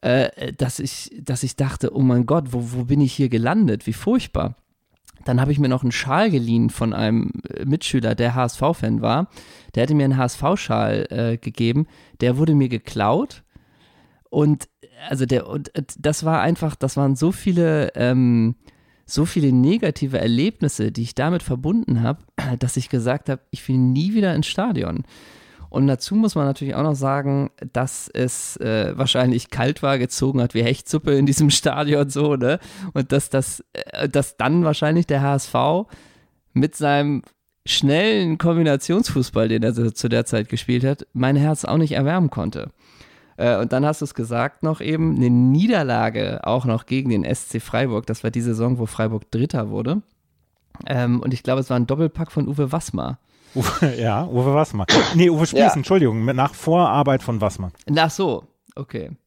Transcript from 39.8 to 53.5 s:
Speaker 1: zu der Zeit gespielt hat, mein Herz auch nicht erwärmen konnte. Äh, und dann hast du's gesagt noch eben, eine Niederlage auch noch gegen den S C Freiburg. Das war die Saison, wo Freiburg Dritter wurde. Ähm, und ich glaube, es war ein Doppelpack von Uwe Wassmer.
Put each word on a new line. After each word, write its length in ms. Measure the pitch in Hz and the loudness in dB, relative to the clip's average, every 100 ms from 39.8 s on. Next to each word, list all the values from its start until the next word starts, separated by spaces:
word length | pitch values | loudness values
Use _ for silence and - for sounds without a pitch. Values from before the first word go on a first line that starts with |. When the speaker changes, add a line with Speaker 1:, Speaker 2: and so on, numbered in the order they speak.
| 117 | -2
Speaker 1:
zu 180 | - 120 | -2 -2
der 160 | 113 | 0
Zeit 240 | 117 113 107 | 0 -2 -2
gespielt 340 | 120 - 123 | -6 -2 0
hat, 240 | 131 147 - | 0 -2 -6
mein 240 | - 127 139 | -2 2 2
Herz 300 | 147 156 - | 2 0 0
auch 100 | 156 | 0
nicht 160 | 156 | 2
erwärmen 380 | - 139 180 165 | 0 0 2 0
konnte. 400 | - 87 76 57 _ _ _ - _ _ - | 0 -6 -6 -12 _ _ _ -20 _ _ -2
Äh, 200 | 120 110 | 0 0
und 160 | 117 | 0
dann 120 | 127 | 0
hast 160 | 147 156 | 0 -2
du's 140 | 143 | -6
gesagt 480 | - 113 120 131 _ | -8 -6 -2 -4 _
noch 180 | 156 156 | -4 -4
eben, 360 | - 160 160 151 | -4 -2 0 2
eine 120 | 123 | 4
Niederlage 1120 | 123 127 143 214 220 143 117 113 113 101 113 | 4 6 4 4 2 2 0 0 -2 -4 -4
auch 220 | - 120 123 | -2 -2 0
noch 200 | 110 - | -2 -2
gegen 240 | 131 135 | -4 0
den 140 | 107 | 0
S 240 | 76 127 - | 0 -4 -4
C 100 | 117 | -8
Freiburg. 480 | - 117 135 107 120 | -4 -2 -2 -2 -4
Das 160 | 113 | -4
war 80 | 117 | -4
die 120 | 110 | -2
Saison, 360 | 120 110 120 123 | -2 0 0 0
wo 80 | 113 | -4
Freiburg 420 | - 110 110 - | -2 -2 -2 -6
Dritter 380 | 113 131 139 107 | -4 -2 -2 -4
wurde. 320 | 101 113 185 - _ _ _ _ _ _ - - | -4 -2 -4 -4 _ _ _ _ _ _ -20 -6
Ähm, 340 | 131 123 120 | -2 0 0
und 140 | 127 | 0
ich 80 | 127 | -4
glaube, 180 | - 131 | -2 -2
es 80 | 131 | 0
war 80 | 123 | 0
ein 120 | 117 | 0
Doppelpack 420 | 139 160 - 165 | 0 0 -2 -6
von 160 | - 143 | -2 -2
Uwe 240 | 143 139 | -2 -2
Wassmer. 480 | 160 - - 64 131 _ _ _ | -2 -4 -6 -6 -8 _ _ _